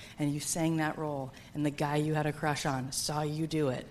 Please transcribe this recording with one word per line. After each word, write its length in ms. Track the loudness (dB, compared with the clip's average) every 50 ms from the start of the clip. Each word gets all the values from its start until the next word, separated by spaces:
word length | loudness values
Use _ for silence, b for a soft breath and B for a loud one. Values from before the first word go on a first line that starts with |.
| B B B B
and 120 | 0 0
you 80 | 0 0
sang 380 | -2 -2 0 2 2 2 4 4
that 220 | 2 0 0 -2
role, 340 | -2 -4 -2 -4 -6 -6 -10 B B B B
and 100 | 0 0
the 60 | 0
guy 240 | 2 0 0 2 2
you 180 | 2 2 2 2
had 140 | 2 2 0
a 40 |
crush 360 | 0 0 0 0 0 2 0 0
on 240 | 0 0 -2 -2
saw 320 | -4 -2 -2 0 0 0 0
you 240 | 0 0 -2 -2 0
do 220 | 2 2 2 2
it. 180 | 2 0 -4 -10